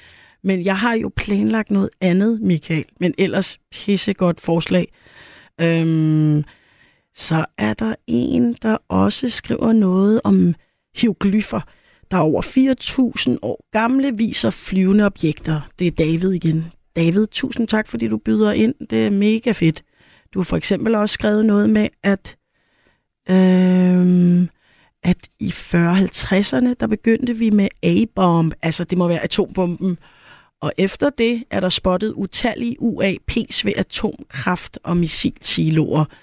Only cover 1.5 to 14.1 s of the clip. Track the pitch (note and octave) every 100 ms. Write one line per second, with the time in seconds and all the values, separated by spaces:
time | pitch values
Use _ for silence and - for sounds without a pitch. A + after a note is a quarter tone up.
1.5 | A3 G#3+ G3+ G3 - F#3 F3+ G#3+ A3+ G3
2.5 | D#3+ - D#3+ - - F3+ - F#3+ F#3+ F#3
3.5 | - _ - - G3 - G3 F3+ E3+ -
4.5 | E3 - F3+ E3+ _ _ - - - -
5.5 | - E3+ E3 E3 D#3+ D#3 D#3 D3+ D3+ D3
6.5 | - _ _ _ _ _ - - D#3+ -
7.5 | - G#3+ G#3+ A3 - - A#3 B3 B3+ A#3+
8.5 | A#3 A3 A3 - F#3 G3 - B3+ - -
9.5 | A#3 A3+ A3+ F#3+ F#3 G3+ A3 G3+ F#3+ F3+
10.5 | E3 _ _ _ - A#3+ F#3 G3+ G#3+ -
11.5 | G#3+ - _ _ _ - F#3 D#3+ A#2 -
12.5 | C4 C4+ C4 - - B3 - - A#2+ G#2
13.5 | - _ G#3+ A3+ C4+ C#4